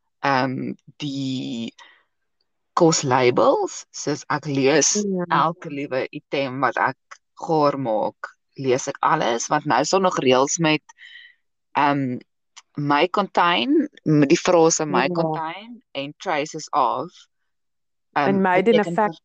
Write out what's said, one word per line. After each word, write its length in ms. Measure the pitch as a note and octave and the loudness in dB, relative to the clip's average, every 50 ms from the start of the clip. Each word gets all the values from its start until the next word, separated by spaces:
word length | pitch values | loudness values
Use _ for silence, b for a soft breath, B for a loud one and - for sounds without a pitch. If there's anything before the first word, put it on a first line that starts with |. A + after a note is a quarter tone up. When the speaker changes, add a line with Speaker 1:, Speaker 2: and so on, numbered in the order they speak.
| _ _ _ _ - | _ _ _ _ -2
Speaker 1:
ehm, 520 | C#3+ C#3 C3 C3 C3 B2+ C3 B2+ A#2+ - - _ - - - | 0 0 0 0 -2 -4 -6 -8 -8 -10 -12 _ -20 -14 -10
die 760 | D3 D3 C3+ C#3 C3+ C3 C3 B2+ C3+ C#3 C3 A#2 A2+ - - b b b b b b b _ _ _ _ _ _ _ _ _ _ _ _ _ | -10 -8 -6 -6 -6 -6 -6 -6 -8 -8 -8 -8 -10 -10 -12 b b b b b b b _ _ _ _ _ _ _ _ _ _ _ _ _
koslabels, 1080 | - F3 D#3+ D#3+ - - C#3 B2+ C3+ B2+ B2 B2 - A3 C4 D#4 G#4+ G4 - - - - _ | 2 4 4 4 2 0 0 2 4 4 4 4 4 4 4 4 2 0 -4 -6 -12 -20 _
soos 340 | - - - C#3 D3+ - - - | -16 -10 -8 -6 -6 -6 -6 -6
ek 160 | D3 D3 - | -6 -6 -4
lees 460 | D3+ C#3 C#3 C3 C3+ D3+ F#3 F#3 - - G#3 G#3 | -4 -2 0 2 4 4 4 2 2 0 -2 -2
Speaker 2:
Ja. 180 | G3 F#3+ F3+ F3 E3+ D#3 D3 C#3+ | -2 -4 -4 -4 -2 0 0 2
Speaker 1:
elke 240 | D#3+ F3 - - E3 | 0 -2 -6 -10 -12
liewe 360 | C#3+ C#3 C#3+ - B2+ C3 A2 - | -10 -10 -8 -6 -4 -6 -6 -6
item 500 | - D3 - _ - D3 C#3 C3 B2+ C3+ | -8 -14 -12 _ -4 -4 -4 -4 -2 -2
wat 160 | C#3 A#2 - | -2 -2 0
ek 200 | - G2+ B2+ C3 - _ _ - - _ _ _ | 0 -2 -2 -4 -6 _ _ -20 -20 _ _ _
gaar 440 | - - - E3 D#3 D3 C#3+ C#3 C#3 | -12 -6 -2 0 2 2 2 0 0
maak, 560 | C3+ A#2 A2 G#2 - G#2 - _ - - - _ _ _ _ | -2 -2 -2 -2 -2 -4 -6 _ -14 -18 -18 _ _ _ _
lees 320 | - C3+ C3 A#2+ B2+ - C#3+ | -6 -2 0 0 0 -2 -6
ek 100 | - - | -6 -2
alles, 460 | - C#3 D#3+ D#3 F3+ A3 A#3 A#3 - - | -2 0 0 0 0 -2 -2 -4 -2 -2
want 160 | D#3 D3+ - | -2 -2 0
nou 160 | D3+ A#2 B2 | 0 0 0
is 100 | D3+ - | 2 2
daar 100 | - G3 | 2 2
nog 180 | F#3+ F#3 F3 F3 | 2 2 0 2
reëls 400 | C#3 C3 B2+ B2+ C3+ D3 - - | 2 4 4 4 4 2 0 0
met, 240 | E3 D#3 D3+ D3 - - B B B B B B B B B B B _ _ _ _ _ - | 0 0 0 0 -4 -10 B B B B B B B B B B B _ _ _ _ _ -2
ehm, 440 | C#3 C#3 C#3+ C#3+ C#3+ C3+ B2+ B2 - - _ _ _ _ _ _ - - _ _ | 0 2 2 2 0 -2 -4 -6 -8 -10 _ _ _ _ _ _ -20 -20 _ _
"may 320 | - D3 C#3+ C#3+ C#3+ E3 F3+ | -6 -2 0 2 2 2 2
contain", 800 | - G#3+ G3 F#3+ - G#3 F3+ E3+ F3 G3+ A#3 C4 D4 E4 - - - - _ | 0 -2 -2 0 0 0 2 2 2 0 0 0 0 0 0 -2 -6 -6 _
met 240 | - D#3 D3 C#3+ C#3 | 2 4 4 4 4
die 100 | E3+ - | 4 2
frase 460 | - - F3 E3+ D#3+ E3 E3 - D#3 | 4 4 4 6 4 4 2 0 -2
"may 200 | D3+ C#3 B2 B2+ D3 | -2 0 0 0 0
Speaker 2:
Ja. 60 | F3 | 0
Speaker 1:
contain" 680 | E3 E3 D#3+ D#3 D#3+ D#3+ D#3+ E3+ F#3+ G#3+ A#3+ A#3+ A3 _ _ - | -2 -2 -2 -4 -6 -6 -8 -10 -12 -16 -18 -20 -20 _ _ -12
en 220 | C#3 C#3 C#3+ D3+ - | -12 -12 -12 -14 -10
"traces 500 | - G3 D#3+ D3 D3 D#3+ - D#3+ - - | -6 -4 -4 -4 -4 -6 -8 -12 -12 -4
of". 380 | - D3 C3 A2+ A2 B2+ D3+ F3+ - - _ _ _ _ _ _ _ _ _ _ _ _ _ _ _ _ _ _ - | -2 0 0 0 0 -2 -6 -8 -12 -20 _ _ _ _ _ _ _ _ _ _ _ _ _ _ _ _ _ _ -4
Ehm, 120 | D3 D3 - | -2 0 0
Speaker 2:
And 140 | G3 G3 F#3+ | 2 2 2
made 260 | F#3 F3+ F#3 F#3+ A#3 | 2 2 2 4 4
in 80 | A3 G#3+ | 4 2
a 40 | G3+ | 2
Speaker 1:
beteken 120 | E3+ E3+ | 0 0
vers- 260 | G3 G#3+ G#3 G#3 - | 0 -2 -2 -4 -6